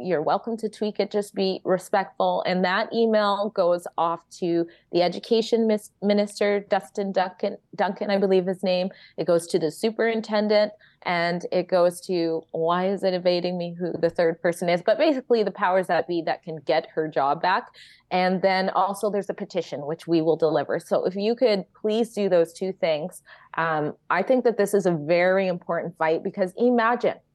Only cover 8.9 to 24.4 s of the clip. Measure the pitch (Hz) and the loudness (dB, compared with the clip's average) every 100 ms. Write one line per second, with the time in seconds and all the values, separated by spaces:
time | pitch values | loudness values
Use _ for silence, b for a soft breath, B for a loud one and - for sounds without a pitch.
8.9 | B B B 165 170 170 180 156 - 226 | B B B 0 0 2 -2 -2 -2 -4
9.9 | 220 226 220 220 214 208 208 214 - b | -2 -2 -2 -2 0 2 2 2 -4 b
10.9 | b - 175 170 175 - 185 170 185 175 | b -4 -2 0 -2 -2 -2 0 4 2
11.9 | 175 - 180 165 160 - 165 165 180 185 | 0 -4 -2 0 -2 -6 -2 0 2 0
12.9 | 202 190 180 180 175 180 180 175 170 175 | 0 -2 0 0 0 0 -4 -6 -6 -6
13.9 | - 165 165 170 165 180 165 175 175 196 | -2 -2 2 0 2 -2 0 0 0 2
14.9 | 214 311 262 - 233 196 185 196 190 180 | 2 2 2 2 2 0 0 0 2 2
15.9 | 170 - 175 165 - - 160 - 160 - | 0 0 -2 -2 -4 -6 -8 0 0 0
16.9 | - 156 151 139 151 180 202 240 B B | -4 -4 0 0 0 0 -2 -4 B B
17.9 | B B 180 185 185 190 185 190 175 190 | B B 0 0 2 2 2 0 0 0
18.9 | 196 214 202 185 190 202 180 - 139 143 | -2 -4 -2 -4 -8 -6 -6 -6 -8 -8
19.9 | 165 - 170 160 160 156 156 - 143 - | -8 0 2 2 2 2 0 -2 -4 -2
20.9 | 185 - 190 208 233 247 202 - _ 214 | -2 0 -2 -2 0 2 0 -4 _ -2
21.9 | 220 226 - 196 175 165 - 185 185 175 | 0 -2 -2 2 2 2 -2 -6 -2 -2
22.9 | 151 180 - - B B - 165 156 151 | -2 -6 -12 -20 B B -4 -2 -2 -4
23.9 | - - 170 196 254 | -6 -2 0 2 2